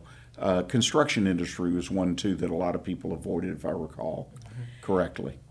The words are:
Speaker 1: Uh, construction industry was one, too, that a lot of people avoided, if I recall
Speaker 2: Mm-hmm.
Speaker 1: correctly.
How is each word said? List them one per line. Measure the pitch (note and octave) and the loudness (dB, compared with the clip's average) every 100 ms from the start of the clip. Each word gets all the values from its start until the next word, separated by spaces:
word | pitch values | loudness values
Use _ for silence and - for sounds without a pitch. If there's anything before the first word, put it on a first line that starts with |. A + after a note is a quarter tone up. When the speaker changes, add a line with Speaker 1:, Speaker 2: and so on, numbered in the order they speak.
| - - - - | -10 -20 -20 -2
Speaker 1:
Uh, | G2 F2+ | 2 4
construction | F2+ A#2+ A2+ D3+ C#3 A2+ F#2+ | 4 2 4 4 4 4 4
industry | F2 E2+ - F2 | 2 0 0 0
was | F2 - | 0 0
one, | F#2+ F2+ E2+ | 0 2 2
too, | G#2 D#2+ | 0 0
that | F2 | 0
a | E2+ | 0
lot | F2+ | 0
of | F2 | -2
people | F#2+ F2+ - | -4 -6 -6
avoided, | D#2+ G2 F2 F#2 D#2 | -6 -4 -2 -2 -4
if | F2 | -4
I | |
recall | F2 D#2 - - - - - - | -4 -6 -6 -6 -6 -10 -16 -16
Speaker 2:
Mm-hmm. | - - - | -14 -14 -8
Speaker 1:
correctly. | - F#2 E2 - C2+ - - | 2 2 2 -2 -8 -10 -18